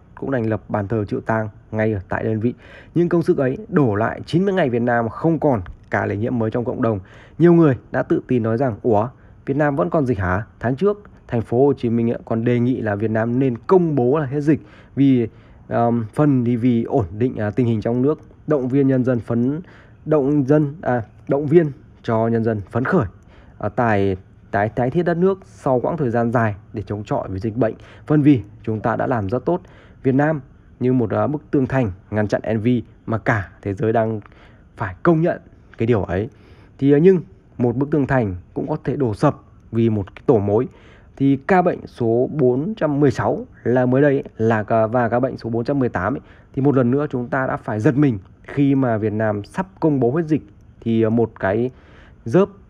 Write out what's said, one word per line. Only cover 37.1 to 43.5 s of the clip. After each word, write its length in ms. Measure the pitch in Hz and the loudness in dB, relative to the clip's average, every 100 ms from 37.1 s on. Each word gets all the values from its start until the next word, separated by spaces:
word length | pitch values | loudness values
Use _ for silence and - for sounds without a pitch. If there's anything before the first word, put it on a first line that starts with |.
| 185 - - - - | 4 0 -18 -16 -2
một 180 | 120 120 | -2 0
bức 160 | 143 | -2
tường 160 | 156 131 | 0 0
thành 280 | 135 107 90 - | 0 -2 -6 -10
cũng 140 | - 143 | -10 -6
có 100 | 156 | -6
thể 120 | - 127 | -6 -4
đổ 180 | 127 | -4
sập 240 | 104 151 - - - - | 0 0 -2 -12 -20 -8
vì 180 | 113 113 | 0 0
một 260 | 107 95 - | 0 -6 -6
cái 80 | - | 2
tổ 140 | 117 | 2
mối. 280 | 101 107 135 - - - - - | 2 0 -2 -8 -20 -20 -16 -4
Thì 200 | 139 135 - | 0 0 0
ca 140 | 185 | 2
bệnh 260 | 175 147 - | 2 -2 -10
số 420 | - 117 117 127 | -6 -2 0 0
bốn 420 | 156 127 123 170 220 | 0 0 0 -4 -4
trăm 240 | 156 143 | -2 2
mười 120 | 147 | 2
sáu 340 | - 104 156 254 | 2 -2 -4 -8